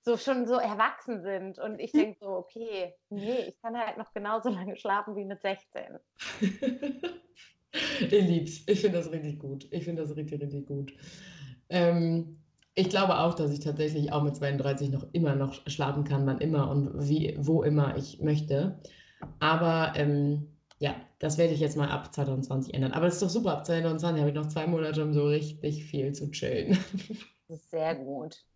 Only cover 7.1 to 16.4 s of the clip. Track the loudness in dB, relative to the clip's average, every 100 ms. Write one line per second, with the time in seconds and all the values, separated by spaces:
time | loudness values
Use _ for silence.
7.1 | -10 _ _ -20 _ _ -6 -4 -2 4
8.1 | 6 6 4 2 -8 0 2 4 0 -2
9.1 | -6 -6 -8 -8 -10 -8 -8 -4 -4 -4
10.1 | -6 -6 -6 -6 -6 -6 -6 -6 -12 -20
11.1 | -20 -20 -18 -18 -18 _ 2 4 4 4
12.1 | 2 -2 -10 _ _ _ 0 2 4 4
13.1 | 4 2 2 0 0 -2 0 0 0 0
14.1 | 2 2 0 -2 0 0 0 0 -2 -2
15.1 | 0 2 2 0 -4 -10 -2 0 0 0
16.1 | 2 2 2